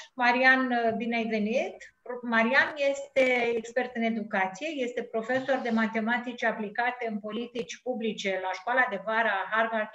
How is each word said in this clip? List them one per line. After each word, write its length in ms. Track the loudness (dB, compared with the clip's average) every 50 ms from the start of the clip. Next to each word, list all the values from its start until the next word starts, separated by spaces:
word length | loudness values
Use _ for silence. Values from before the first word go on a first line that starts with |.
| -10 -12 _
Marian, 800 | 0 2 2 4 6 6 6 6 6 4 2 2 2 2 0 0
bine 200 | 0 -2 -2 -2
ai 80 | -2 0
venit. 520 | 0 0 0 0 0 0 0 0 -2 -4 -10 -16 -20 -20 _ _ -10 -10 -8 -4
Marian 520 | 0 2 4 4 4 4 4 4 2 0 0 0 0
este 640 | 0 0 -4 -2 2 4 4 4 4 2 2 2 0
expert 400 | -2 -2 -2 -2 -2 -2 -2 -2
în 60 | 0 0
educație, 640 | 0 0 -2 -4 -2 0 0 0 0 -2 -4 -6 -6 -4
este 260 | -2 -4 -2 -2 -4 -6
profesor 580 | -4 -4 -4 -2 0 0 0 2 0 0 0 0
de 80 | 0
matematici 760 | 2 2 2 2 0 0 0 0 0 -2 -2 -4 -6 -2 -2
aplicate 600 | -2 -2 -2 -6 -6 -4 -2 -2 -2 -2 -2 -4 -4
în 100 | -4 -6
politici 640 | -6 -6 -6 -6 -6 -6 -6 -8 -8 -8 -10 -8 -6
publice 560 | -4 -4 -2 -2 -2 -2 -2 -2 -2 -2 -2 -2
la 80 | -4 -4
Școala 340 | -4 -2 0 2 2 2 2
de 100 | 0 -4 -4
Vară 240 | -2 0 0 2 2
a 200 | 0 0 -2 -2
Harvard 380 | 0 0 0 0 0 -2 -4 -4 -6